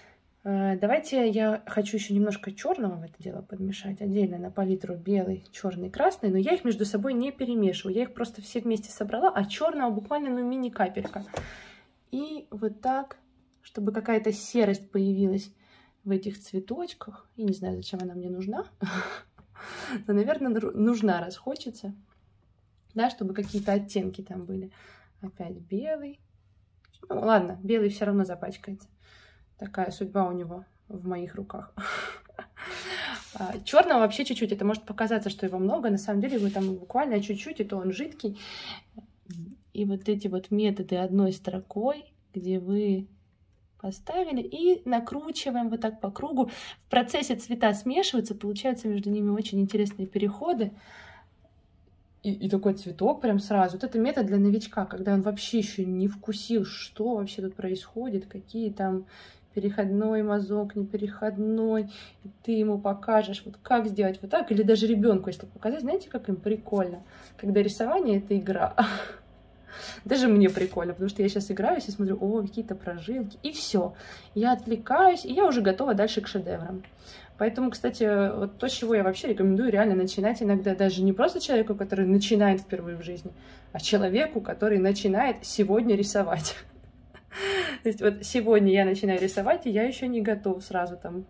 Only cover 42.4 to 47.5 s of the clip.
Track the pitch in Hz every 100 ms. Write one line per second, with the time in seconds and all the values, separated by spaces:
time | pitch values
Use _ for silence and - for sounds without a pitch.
42.4 | 180 185 180 202 208 190 196 - _ _
43.4 | _ _ _ _ 196 190 - 339 339 262
44.4 | 233 302 349 359 247 233 233 285 311 -
45.4 | 277 240 233 226 226 220 196 202 294 269
46.4 | 254 - - - _ 240 247 311 285 240
47.4 | -